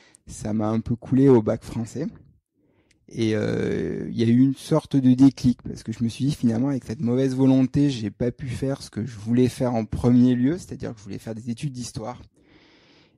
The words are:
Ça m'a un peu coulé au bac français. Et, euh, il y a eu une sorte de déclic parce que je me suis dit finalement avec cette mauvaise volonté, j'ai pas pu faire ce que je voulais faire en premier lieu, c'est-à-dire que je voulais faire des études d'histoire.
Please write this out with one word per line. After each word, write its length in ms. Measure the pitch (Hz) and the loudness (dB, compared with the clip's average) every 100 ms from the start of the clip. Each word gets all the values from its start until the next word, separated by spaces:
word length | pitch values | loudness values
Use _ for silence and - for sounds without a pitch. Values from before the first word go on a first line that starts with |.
| _ _ - | _ _ -20
Ça 260 | - 110 | -12 -6
m'a 160 | 110 107 | -4 -2
un 120 | 113 | -2
peu 140 | - | -4
coulé 340 | 120 - 127 139 | -6 0 4 6
au 140 | 120 | 6
bac 220 | 110 113 | 4 -4
français. 420 | - 113 113 - 190 - _ _ _ _ _ _ _ _ _ | -6 -8 -8 -8 -8 -10 _ _ _ _ _ _ _ _ _
Et, 260 | - 110 | -4 -2
euh, 720 | 107 110 113 110 - - 101 - | 0 -2 -2 -2 -4 -4 -6 -6
il 80 | 117 | -2
y 40 | |
a 40 | 113 | 2
eu 120 | 120 | 4
une 160 | 139 | 4
sorte 420 | 131 - 156 - 139 | 0 -2 -2 0 2
de 160 | 127 | 4
déclic 480 | 127 135 - 123 - | 6 6 6 0 -2
parce 200 | - - | -6 -12
que 100 | - | -10
je 120 | 113 | -4
me 40 | 117 | -4
suis 180 | - 135 | -2 -4
dit 80 | |
finalement 340 | - 117 113 139 | 0 0 0 -2
avec 160 | 131 | -4
cette 160 | - 110 | -6 -6
mauvaise 340 | 117 127 135 | -2 0 0
volonté, 560 | 131 135 131 131 143 143 | 2 4 4 2 2 0
j'ai 200 | 123 104 | 0 -6
pas 200 | - 120 | -4 -6
pu 180 | - 131 | -6 -10
faire 320 | 113 135 139 | -6 -6 -6
ce 100 | - | -10
que 140 | 107 | -10
je 140 | 131 107 | -10 -10
voulais 300 | 110 120 123 | -2 2 2
faire 260 | - 123 | 0 -2
en 100 | 117 | -2
premier 500 | 110 - 120 123 127 | -4 -2 2 4 4
lieu, 220 | 123 127 180 | 4 0 -2
c'est-à-dire 360 | - 117 113 | -8 -12 -12
que 60 | 113 | -12
je 60 | |
voulais 140 | 101 104 | -14 -14
faire 160 | 113 | -12
des 160 | 110 117 | -12 -10
études 220 | 113 151 | -8 -8
d'histoire. 500 | 123 117 127 110 123 - _ _ _ _ _ _ _ _ | -10 -12 -12 -14 -14 -20 _ _ _ _ _ _ _ _